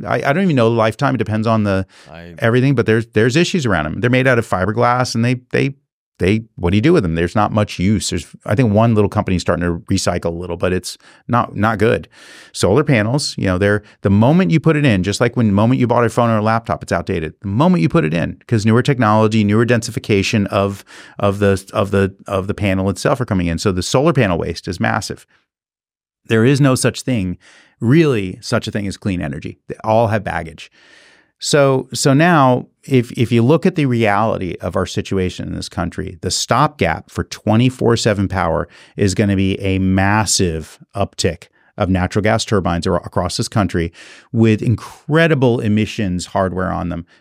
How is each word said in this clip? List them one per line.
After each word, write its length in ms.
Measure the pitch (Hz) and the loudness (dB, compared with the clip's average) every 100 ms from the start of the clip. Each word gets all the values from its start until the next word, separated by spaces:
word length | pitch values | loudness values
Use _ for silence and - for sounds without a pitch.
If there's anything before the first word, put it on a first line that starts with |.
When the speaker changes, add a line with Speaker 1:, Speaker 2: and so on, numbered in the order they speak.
| - | -4
Speaker 1:
I, 100 | - 135 | -4 0
I 20 | |
don't 100 | 147 | 0
even 120 | 196 139 | 2 2
know 120 | 113 | 2
the 80 | 117 | 2
lifetime. 380 | 110 - 139 | 0 0 -2
It 40 | 131 | -2
depends 280 | 104 107 110 | -2 -2 0
on 180 | 110 | 0
the 220 | 104 95 92 - - | 2 0 -4 -10 -20
Speaker 2:
I 240 | 80 85 82 | -20 -18 -4
Speaker 1:
everything, 360 | 117 123 135 | 0 2 2
but 100 | 127 | 2
there's, 220 | 110 113 113 | 2 0 0
there's 280 | 107 110 131 | 0 2 2
issues 280 | 175 185 | 0 0
around 200 | 127 87 | 0 0
them. 160 | 76 82 | -2 -2
They're 100 | 117 | 0
made 160 | 127 131 | 2 2
out 120 | 120 | 2
of 80 | - | 0
fiberglass, 680 | 95 92 110 120 123 127 | -2 -2 0 0 0 -2
and 100 | 113 | -2
they, 120 | 120 127 - | -2 -2 -4
they, 220 | 123 135 139 _ _ _ _ | -2 -2 -6 _ _ _ _
they, 240 | 90 110 113 | 0 0 -4
what 160 | - 87 | -6 0
do 60 | 101 | 2
you 40 | |
do 120 | 107 | 2
with 100 | 175 | 2
them? 140 | 92 82 | 0 -2
There's 180 | 87 | -2
not 160 | 113 104 | 0 0
much 300 | 107 104 - | 0 -2 -2
use. 280 | 90 104 - | 0 0 -2
There's, 140 | 92 - - - | -6 -8 -14 -4
I 80 | |
think 180 | 107 123 | 0 2
one 220 | 101 117 | 2 2
little 160 | 107 101 | 2 2
company's 320 | 110 95 90 | 0 -2 -2
starting 220 | - 85 | 0 -2
to 160 | 87 85 - | -2 -4 -2
recycle 340 | 95 - 87 92 | -2 0 -2 -4
a 20 | |
little, 280 | 85 87 85 | -6 -8 -4
but 160 | 92 | -2
it's 240 | 90 - - - - - | -2 -4 -14 -20 -20 -4
not, 300 | 120 - - | -2 -2 -2
not 240 | 104 110 | -2 2
good. 280 | 110 107 - - - - - | 0 0 -4 -18 -20 -20 -18
Solar 320 | - 87 117 | -2 2 2
panels, 520 | 151 123 104 143 - - | 2 2 2 -2 -4 -4
you 100 | 95 | -2
know, 120 | 90 | 0
they're, 240 | 101 104 - _ | 0 0 -4 _
the 80 | 101 | 0
moment 420 | 101 120 170 185 | 4 4 4 2
you 80 | 160 | 2
put 160 | 160 151 | 2 2
it 80 | |
in, 180 | 143 98 | 2 2
just 180 | 90 101 | 0 0
like 160 | 120 131 | -2 0
when 120 | 113 | 2
the 40 | |
moment 280 | 98 113 131 | 2 2 2
you 80 | 120 | 2
bought 160 | 120 | 2
a 40 | 113 | 0
phone 220 | 123 117 | 2 2
or 80 | 113 | 2
a 40 | |
laptop, 420 | 107 113 - 80 | 0 -2 -2 -8
it's 80 | - | -4
outdated. 420 | 90 85 90 78 - | -4 -2 -4 -4 -8
The 80 | 98 | -6
moment 340 | 104 170 175 | 0 2 2
you 60 | 160 | 2
put 160 | 170 | 0
it 100 | 80 | 0
in, 260 | 82 - - - | -2 -4 -8 -4
'cause 180 | 117 | 0
newer 160 | 110 113 | 2 2
technology, 640 | 123 127 107 107 110 110 | 2 0 2 2 2 2
newer 240 | 101 107 117 | 2 2 2
densification 800 | 120 113 - - 101 98 110 98 | 0 -2 -8 0 0 2 0 0
of, 380 | 101 98 101 - - - - | 0 -2 -4 -14 -20 -20 -4
of 220 | 101 101 | -2 0
the, 280 | 101 98 - | 0 0 -2
of 180 | 107 101 | -4 0
the, 240 | 98 98 98 - | 0 0 -4 -6
of 180 | 98 95 | -6 -4
the 80 | |
panel 340 | 98 104 95 95 | -4 -2 0 -2
itself 300 | 92 - 135 | -2 -2 -2
are 40 | 123 | -2
coming 220 | 98 85 | -2 0
in. 100 | 82 | -2
So 140 | 107 | -2
the 100 | 90 | -2
solar 300 | 87 127 160 | 0 0 2
panel 260 | 139 104 85 | 2 0 0
waste 300 | 82 85 - | -4 -8 -10
is 100 | 87 | -4
massive. 480 | 113 110 - - _ _ _ _ _ _ _ _ _ _ _ | -4 -4 -6 -12 _ _ _ _ _ _ _ _ _ _ _
There 180 | 113 | 2
is 160 | 120 139 | 4 4
no 160 | 139 127 | 4 2
such 260 | 127 - | 0 -2
thing, 360 | - 120 92 87 - - _ _ | -4 -2 -2 -6 -12 -20 _ _
really 580 | 113 156 156 120 92 - | 2 4 4 0 -4 -8
such 280 | - 117 110 | -4 -4 -2
a 20 | |
thing 160 | 107 101 | -6 -6
as 100 | - | -6
clean 240 | 104 87 | -4 -4
energy. 380 | 78 73 - - _ | -4 -8 -10 -16 _
They 80 | - | -10
all 240 | 110 110 113 | 0 2 2
have 160 | 110 | 0
baggage. 480 | 85 82 82 78 - _ _ - _ _ _ _ | -4 -6 -8 -14 -20 _ _ -20 _ _ _ _
So, 480 | - 151 139 131 - | -2 2 4 2 -2
so 220 | 127 147 | -2 2
now, 540 | 135 147 165 131 123 - _ | 4 4 4 4 2 -2 _
if, 280 | - 131 117 | 0 0 0
if 180 | - 113 | -2 0
you 100 | 120 | 2
look 240 | 117 160 190 | 4 4 2
at 80 | |
the 120 | 170 139 | 0 0
reality 680 | 117 110 101 110 92 92 - | 2 2 2 0 -2 -4 -6
of 160 | 95 95 | -4 -4
our 100 | 92 | -2
situation 600 | - 98 98 90 - 90 | -4 -4 -2 -2 -4 -10
in 60 | |
this 140 | 85 85 | -10 -8
country, 500 | - 87 - 87 85 | -6 -6 -6 -10 -8
the 80 | 90 | -6
stopgap 800 | - - 117 151 - 87 80 - | -6 -2 0 0 0 -2 -2 -6
for 140 | - | -8
twenty-four 720 | 85 - - 110 127 - 117 117 | -8 -6 0 2 2 2 0 2
seven 320 | 117 101 95 | 0 0 -2
power 400 | 95 87 78 85 - - - | -2 -2 -2 -6 -12 -18 -2
is 180 | 104 | -2
gonna 220 | 90 104 95 | 2 0 2
be 220 | 95 98 | 0 -2
a 180 | 95 92 | -2 0
massive 1000 | 95 95 98 107 101 - 92 80 80 - - | 2 2 2 2 0 0 -2 -2 -8 -16 -16
uptick 540 | 101 98 - 98 80 - _ _ - | -6 -6 -2 -4 -4 -12 _ _ -6
of 140 | 90 | 0
natural 320 | 92 90 110 | 0 0 0
gas 220 | 90 113 | 0 -2
turbines 420 | - 104 90 87 92 | 0 -2 0 -2 -2
ar-, 180 | 87 | -4
across 320 | - 98 90 - | -4 -4 -4 -4
this 120 | 117 | -4
country 440 | 117 95 90 82 - - - _ | -2 -2 -2 -4 -8 -20 -20 _
with 300 | 117 113 107 | 2 4 4
incredible 1000 | 127 107 - - - 156 165 151 127 117 | 0 -2 -4 -18 -2 0 2 2 2 0
emissions 640 | 117 107 107 - 101 90 - | 0 0 0 -2 -4 -4 -4
hardware 440 | 98 95 87 90 | -2 -2 -2 -4
on 180 | 85 87 | -4 -6
them 160 | 85 85 _ | -8 -12 _